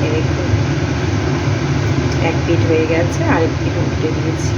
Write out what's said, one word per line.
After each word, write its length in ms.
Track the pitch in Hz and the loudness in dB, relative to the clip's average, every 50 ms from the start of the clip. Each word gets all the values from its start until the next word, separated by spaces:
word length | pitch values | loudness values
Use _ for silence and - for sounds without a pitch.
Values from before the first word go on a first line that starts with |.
| 131 | -2
এই 60 | - - | -2 -2
দেখুন, 320 | - - 131 - - - - - - - 143 139 139 139 139 - - - - - - - 131 135 135 139 143 - - - - - - - - - - - - - - - 165 | 0 0 0 -2 -2 -2 0 0 0 0 0 -2 -2 -2 -2 -2 -2 -2 -2 -2 -2 -2 -2 -2 -2 0 -2 -2 -2 -2 -2 -2 -2 0 0 0 0 0 0 0 0 0 0
এক 60 | 160 - - | 0 0 2
পিঠ 160 | - - 156 - 165 | 2 2 2 4 4
হয়ে 160 | 160 160 160 156 165 | 4 2 2 2 2
গেছে, 260 | 160 170 165 - - 165 160 240 | 2 2 0 0 0 0 2 2
আরেক 180 | 170 165 160 160 - | 2 2 0 0 -2
পিঠ 160 | 160 160 151 - - | -2 -2 0 0 0
উল্টে 260 | - - - 151 156 - | 0 0 0 -2 -2 -2
দিয়েছি। 340 | 156 156 156 156 - - - - | 0 -2 -2 -2 -2 -2 0 0